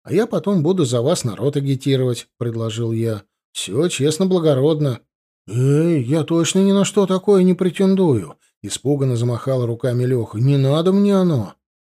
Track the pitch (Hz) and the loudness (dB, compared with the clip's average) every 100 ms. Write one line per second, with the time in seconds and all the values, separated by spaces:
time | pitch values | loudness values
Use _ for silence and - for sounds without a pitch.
0 | - 156 233 190 196 202 151 185 135 120 | -4 -2 0 -2 0 0 2 0 0 0
1 | 127 175 117 95 135 143 139 131 143 135 | 0 -2 -4 -4 -4 -2 -2 -2 0 0
2 | 127 117 - - 120 113 113 113 117 113 | 0 -4 -8 -8 -6 -4 -6 -4 -4 -2
3 | 113 107 - _ _ - - 107 180 - | -2 -4 -10 _ _ -14 -6 -4 -2 -2
4 | 143 156 190 185 160 131 147 156 147 113 | -2 0 0 0 2 2 2 0 -2 -4
5 | - _ _ _ - 120 135 143 170 160 | -12 _ _ _ -8 -2 2 2 2 0
6 | 117 160 - 165 160 190 196 196 190 - | 0 -2 0 0 2 2 2 2 2 0
7 | 190 185 208 202 185 175 185 156 190 190 | 0 0 2 4 4 2 0 0 2 2
8 | 180 117 82 - _ _ 101 - 131 143 | 2 0 -2 -12 _ _ -12 -8 -4 -2
9 | 135 117 120 117 - 131 117 117 127 120 | 0 0 -2 -2 -2 -2 -2 -4 -4 -2
10 | 123 127 107 104 131 143 135 151 175 196 | 0 -2 -2 -2 2 2 2 2 2 2
11 | 202 196 185 139 98 - _ _ _ | 4 2 2 0 -4 -10 _ _ _